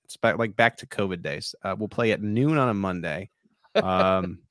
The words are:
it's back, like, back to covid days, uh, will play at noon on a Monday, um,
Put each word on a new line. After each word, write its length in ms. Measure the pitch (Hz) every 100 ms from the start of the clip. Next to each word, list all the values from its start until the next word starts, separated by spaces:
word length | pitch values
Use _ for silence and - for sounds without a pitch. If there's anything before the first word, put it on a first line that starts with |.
| -
it's 100 | -
back, 220 | 117 90
like, 180 | 113 101
back 220 | 117 -
to 100 | -
covid 340 | - 98 90
days, 320 | 78 73 - -
uh, 120 | 98 95
will 120 | 107
play 220 | - 113
at 100 | 104
noon 360 | 104 107 143 156
on 120 | 127
a 40 |
Monday, 560 | 101 98 90 82 76 110 _ _ _ _ -
um, 640 | 92 92 92 95 92 90 _